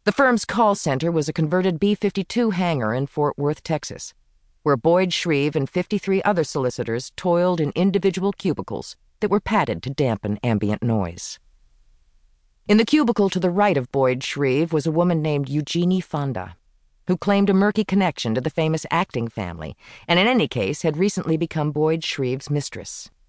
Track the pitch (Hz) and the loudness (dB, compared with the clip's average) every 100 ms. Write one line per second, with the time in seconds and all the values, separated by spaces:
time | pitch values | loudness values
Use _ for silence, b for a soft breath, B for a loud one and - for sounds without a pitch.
0 | - 247 269 233 - 208 214 196 156 135 | -2 2 4 2 0 2 2 2 0 0
1 | 165 165 147 160 151 185 190 160 202 208 | 0 0 0 0 0 2 0 2 0 0
2 | 202 196 180 233 233 180 175 147 107 123 | -2 -2 -4 0 0 0 0 0 0 -2
3 | 139 - 147 - 143 156 - 156 - - | -2 -2 -2 0 -2 -4 -4 -4 -6 -12
4 | - - _ _ _ _ 151 131 160 175 | -16 -18 _ _ _ _ 0 2 4 4
5 | 185 - 175 143 147 147 135 180 - 208 | 2 0 0 2 2 0 -2 -2 -2 -2
6 | - 190 - 175 147 - 127 - 117 117 | 0 0 2 0 0 -2 -2 -2 -4 -4
7 | - - 185 170 180 175 143 - 190 185 | -6 -6 0 2 2 0 0 0 2 2
8 | 196 175 196 - 196 104 95 78 - - | 0 0 -2 -2 -2 -2 -6 -8 -10 -16
9 | _ - 202 202 - 208 139 87 131 139 | _ -6 0 0 0 0 0 -4 -6 -2
10 | 131 107 101 107 120 107 104 107 120 110 | 0 0 -4 -2 0 0 0 -2 0 0
11 | 87 87 - - _ _ _ _ _ _ | -2 -6 -14 -16 _ _ _ _ _ _
12 | _ _ _ _ _ _ - 214 220 311 | _ _ _ _ _ _ 2 2 4 4
13 | 240 214 196 185 175 180 208 143 123 135 | 2 2 0 2 0 2 2 2 0 2
14 | 131 127 - 139 139 135 165 156 160 156 | 2 2 -4 -2 0 2 0 0 0 2
15 | 175 165 151 147 135 147 143 170 175 185 | 2 2 0 -2 -2 -4 -2 0 0 0
16 | - 151 139 113 90 85 _ _ _ _ | -2 -6 -4 -6 -10 -14 _ _ _ _
17 | - 185 202 202 202 190 208 214 208 196 | -4 -2 2 2 4 4 4 2 0 2
18 | 180 - 117 117 147 - 160 160 - 160 | 2 0 -4 -2 -2 -2 -2 -2 -2 -2
19 | 190 123 117 - 90 85 76 - B B | -2 -4 -6 -6 -8 -8 -12 -14 B B
20 | B 175 214 247 147 123 95 151 165 147 | B 2 4 4 2 0 -2 0 -2 0
21 | 202 190 160 160 165 160 151 147 156 165 | 0 0 0 0 0 -2 -2 0 0 0
22 | - - 127 139 - 147 - 95 - - | -4 -4 -2 -2 -2 -4 -4 -10 -12 -14
23 | - _ | -16 _